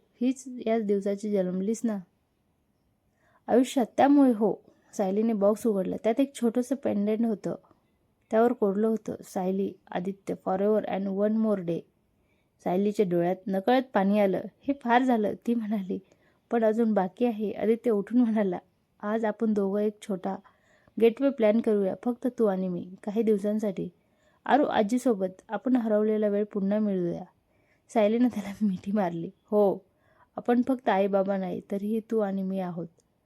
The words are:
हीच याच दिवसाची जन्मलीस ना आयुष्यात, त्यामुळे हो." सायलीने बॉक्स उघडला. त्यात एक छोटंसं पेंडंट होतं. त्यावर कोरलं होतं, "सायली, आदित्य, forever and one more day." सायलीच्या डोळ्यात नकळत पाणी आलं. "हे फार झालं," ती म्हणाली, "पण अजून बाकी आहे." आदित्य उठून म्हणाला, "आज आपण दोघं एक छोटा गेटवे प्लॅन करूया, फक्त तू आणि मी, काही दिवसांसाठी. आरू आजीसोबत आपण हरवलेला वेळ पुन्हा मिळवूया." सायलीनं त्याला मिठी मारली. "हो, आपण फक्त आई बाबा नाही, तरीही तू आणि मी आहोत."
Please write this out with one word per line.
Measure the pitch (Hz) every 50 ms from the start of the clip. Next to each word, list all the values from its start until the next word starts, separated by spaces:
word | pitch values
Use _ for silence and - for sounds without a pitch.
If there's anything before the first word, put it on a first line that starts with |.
| - _ _ _
हीच | 240 262 254 - - 262 247 247 -
याच | 220 226 233 214
दिवसाची | 202 208 202 196 202 202 196 - 214
जन्मलीस | 202 196 180 180 180 185 190 208 226 - -
ना | 226 214 196 175 - _ _ _ _ _ _ _ _ _ _ _ _ _ _ _ _ _ _ _ _ _ _ _ _ _ _ _
आयुष्यात, | - 196 240 262 247 - 277 226 - _
त्यामुळे | - 240 277 285 285 277 254
हो." | 233 202 226 196 - - - _ _ _ _ _ -
सायलीने | - 208 185 196 208 220 226 226
बॉक्स | 202 196 202 220 214 -
उघडला. | 233 202 196 185 185 185 185 -
त्यात | 214 233 277
एक | 277 277 -
छोटंसं | - 240 226 214 247 247 - 269
पेंडंट | 269 - 214 208 208 202 208 220 214 233
होतं. | 226 214 180 - 170 160 - _ _ _ _ _ _ _ _ _ _ _ _ _ _
त्यावर | 220 220 233 247 247
कोरलं | - 214 202 190 208 220
होतं, | 220 226 214 - - - - 180
"सायली, | - - 202 180 185 190 196 196 - 180 - _ -
आदित्य, | - 180 180 190 190 - _ - 180 - _
forever | 196 185 190 196 208 214 208 -
and | - - 190 196
one | 196 190 196 208 214 214
more | 220 220 220 208 190
day." | 175 170 170 - - _ _ _ _ _ _ _ _ _ _ _ _ _ _ _ -
सायलीच्या | 175 180 190 202 208 202 - 214 180
डोळ्यात | 175 175 170 175 190 185 -
नकळत | 196 190 196 196 - 247 262 254 - -
पाणी | 208 190 196 202 214
आलं. | 202 190 185 - - 196 - _
"हे | _ - 277 277
फार | - 240 233 247 269
झालं," | 254 247 220 208 190 - - -
ती | 233 240
म्हणाली, | 233 220 202 226 208 190 180 196 190 - _ _ _ _ _ _ _ _ _
"पण | 233 240 226
अजून | 214 214 226 233 220 214
बाकी | 196 185 185 - - 240
आहे." | 240 220 208 220 196
आदित्य | - - - 208 233 226 - 247
उठून | 220 202 196 - 220 247
म्हणाला, | 247 220 214 226 208 190 180 - - _ _ _ _ _ _ _
"आज | - 208 214 226 226
आपण | 214 208 - 233 220 214
दोघं | 208 196 190 196 208
एक | 208 214 208 _
छोटा | - - 196 180 - 196 190 196 - _ _ _ _ _ _ _ _ _ _ -
गेटवे | 220 233 226 - 277 277
प्लॅन | 277 - 220 208 208 226
करूया, | 220 233 214 202 196 185 196 - -
फक्त | 247 240 - - 254 247 -
तू | 226
आणि | 202 190 185 190
मी, | 185 175 175 - 180 185 - -
काही | 214 190 226
दिवसांसाठी. | 233 220 214 196 190 208 208 220 220 208 185 175 170 180 - _ _ _ _ _ _ _ _ _ _
आरू | - 226 277 294
आजीसोबत | - - - 220 202 247 247 - 269 226 190 190 185 185 - _ -
आपण | 220 208 - 254 254
हरवलेला | 247 220 226 214 208 214 214 214 214 214
वेळ | 208 202 202 208
पुन्हा | 208 - 208 196 196 208 214
मिळवूया." | 214 208 196 185 175 170 170 165 185 - _ _ _ _ _ _ _ _ _ _ _ _ -
सायलीनं | 233 208 208 220 240 254
त्याला | 240 208 214 190 196 196 -
मिठी | 214 208 185 180 - 196
मारली. | 202 214 196 175 170 165 165
"हो, | 185 - _ _ _ 214 208 208 190 - 185 - _ _ _ _ _ _ _ _ _ _
आपण | - - - 240 240 240
फक्त | - 262 247 - 247
आई | 202 190 202
बाबा | 202 196 196 190 196 196
नाही, | 190 190 180 175 190 - -
तरीही | 202 196 196 208 220 220
तू | 214 - 226 220
आणि | 208 196 190 196 190
मी | 190 190 190
आहोत." | 185 175 170 175 165 165 _ _ _ _ _ _ _